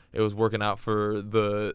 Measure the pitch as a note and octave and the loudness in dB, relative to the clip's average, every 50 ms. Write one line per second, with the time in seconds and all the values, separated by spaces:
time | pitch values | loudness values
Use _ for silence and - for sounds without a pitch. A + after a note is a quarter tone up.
0 | - _ - - A2 G#2+ G2+ G2+ A2 A2 G#2+ G#2+ G#2 G#2 G2+ G#2 - - A2 G#2 | -20 _ -2 0 0 0 2 2 0 0 2 0 0 0 -2 -2 -2 -2 0 0
1 | G#2 G#2 G#2+ G#2 G2+ G#2 G#2 A2 G#2+ G2+ G#2 G#2 G#2+ G2+ - | 0 0 -2 -2 -4 0 0 2 2 2 0 0 -2 -4 -6